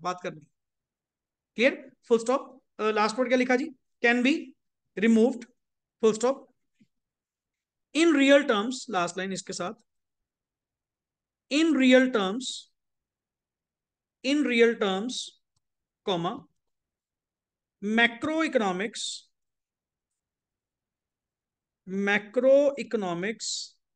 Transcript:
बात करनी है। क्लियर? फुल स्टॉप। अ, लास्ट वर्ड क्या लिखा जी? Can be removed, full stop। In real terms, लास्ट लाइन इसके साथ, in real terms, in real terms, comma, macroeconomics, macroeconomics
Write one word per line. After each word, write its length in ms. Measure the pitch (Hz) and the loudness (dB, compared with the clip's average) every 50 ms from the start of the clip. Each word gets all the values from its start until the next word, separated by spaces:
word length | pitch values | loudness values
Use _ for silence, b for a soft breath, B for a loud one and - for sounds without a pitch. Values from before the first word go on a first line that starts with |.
| 165 | -8
बात 180 | 180 180 - - | -8 -8 -8 -8
करनी 180 | 156 147 151 | -12 -12 -14
है। 60 | - _ _ _ _ _ _ _ _ _ _ _ _ _ _ _ _ _ _ _ _ _ _ 214 | -18 _ _ _ _ _ _ _ _ _ _ _ _ _ _ _ _ _ _ _ _ _ _ 0
क्लियर? 320 | 233 285 330 - - - - _ _ - | 0 0 0 -2 -10 -20 -20 _ _ 0
फुल 100 | 233 226 | 0 0
स्टॉप। 420 | 226 240 254 269 - - - - _ _ _ - | 2 0 -2 -2 -4 -8 -20 -20 _ _ _ -6
अ, 100 | 214 214 | -4 -2
लास्ट 280 | 214 214 214 220 214 254 | 0 0 0 0 0 -2
वर्ड 100 | 254 233 | -2 0
क्या 100 | 254 254 | 0 0
लिखा 180 | 247 254 254 | 2 2 0
जी? 80 | 254 302 320 - _ _ _ _ _ - | 0 0 -4 -10 _ _ _ _ _ 0
Can 180 | 233 240 247 247 | 0 2 2 2
be 60 | 269 320 320 - - - _ _ _ _ _ _ _ _ | 0 0 -2 -4 -12 -20 _ _ _ _ _ _ _ _
removed, 480 | 190 202 226 226 220 220 262 - - - - _ _ _ _ _ _ _ _ _ _ 226 | 0 2 4 4 4 4 2 0 -2 -12 -20 _ _ _ _ _ _ _ _ _ _ 0
full 120 | 220 208 220 | 0 0 0
stop। 220 | 233 233 277 - - _ _ _ _ _ _ _ _ _ _ _ _ _ _ _ _ _ _ _ _ _ _ _ _ _ _ _ _ _ - | 0 -2 -4 -4 -8 _ _ _ _ _ _ _ _ _ _ _ _ _ _ _ _ _ _ _ _ _ _ _ _ _ _ _ _ _ 0
In 220 | 285 330 339 294 | 2 4 4 4
real 300 | 277 269 269 277 285 277 269 | 4 6 6 6 6 4 2
terms, 360 | 226 202 208 254 254 254 - - | 0 -2 -2 -4 -6 -8 -8 -6
लास्ट 280 | 208 180 175 170 - 180 | -4 -4 -2 -4 -4 -6
लाइन 140 | 185 196 190 | -8 -8 -8
इसके 200 | 175 - - 175 | -10 -10 -10 -10
साथ, 220 | - 175 190 226 - _ _ _ _ _ _ _ _ _ _ _ _ _ _ _ _ _ _ _ _ _ _ _ _ _ _ _ _ _ _ _ _ _ - | -10 -10 -10 -10 -14 _ _ _ _ _ _ _ _ _ _ _ _ _ _ _ _ _ _ _ _ _ _ _ _ _ _ _ _ _ _ _ _ _ -4
in 240 | 254 302 320 330 285 | -2 0 2 2 2
real 340 | 254 262 254 254 254 262 254 | 2 4 6 6 6 4 4
terms, 400 | 254 214 190 185 202 262 254 - - - - _ _ _ _ _ _ _ _ _ _ _ _ _ _ _ _ _ _ _ _ _ _ _ _ _ _ _ _ _ _ _ - | 0 -2 -2 -4 -4 -6 -8 -10 -12 -14 -16 _ _ _ _ _ _ _ _ _ _ _ _ _ _ _ _ _ _ _ _ _ _ _ _ _ _ _ _ _ _ _ -4
in 200 | 262 285 302 269 | -2 -2 -2 -2
real 300 | 247 240 233 233 233 226 226 | 0 2 2 4 2 2 0
terms, 420 | 220 196 190 190 220 262 247 - - - - _ _ _ _ _ _ _ _ _ _ _ _ _ - | -2 -2 -2 -4 -6 -8 -8 -10 -12 -14 -16 _ _ _ _ _ _ _ _ _ _ _ _ _ -6
comma, 280 | 208 185 170 170 175 170 147 - _ _ _ _ _ _ _ _ _ _ _ _ _ _ _ _ _ _ _ _ _ _ _ _ _ _ _ 196 | -4 -4 -2 -4 -4 -6 -10 -14 _ _ _ _ _ _ _ _ _ _ _ _ _ _ _ _ _ _ _ _ _ _ _ _ _ _ _ -6
macroeconomics, 1300 | 208 220 233 233 233 233 - - 302 311 320 320 294 - - 214 190 185 185 202 220 208 - - - - - - _ _ _ _ _ _ _ _ _ _ _ _ _ _ _ _ _ _ _ _ _ _ _ _ _ _ _ _ _ _ _ _ _ _ _ _ _ _ _ _ _ _ _ _ _ _ _ _ _ _ _ _ 185 | -2 0 2 2 2 0 -2 -6 -4 -2 -2 0 0 0 0 0 -2 -2 -4 -6 -8 -10 -10 -12 -12 -12 -14 -16 _ _ _ _ _ _ _ _ _ _ _ _ _ _ _ _ _ _ _ _ _ _ _ _ _ _ _ _ _ _ _ _ _ _ _ _ _ _ _ _ _ _ _ _ _ _ _ _ _ _ _ _ -8
macroeconomics 1900 | 190 196 202 202 202 214 208 - - 247 254 262 269 277 294 277 277 262 226 - - 220 196 180 170 170 185 214 226 - - - - - - - _ _ _ _ _ | -6 -4 -2 0 0 -2 -2 -4 -2 2 4 6 6 6 4 2 0 -2 -6 -6 -6 -6 -4 -4 -6 -6 -6 -8 -8 -8 -10 -10 -10 -10 -12 -16 _ _ _ _ _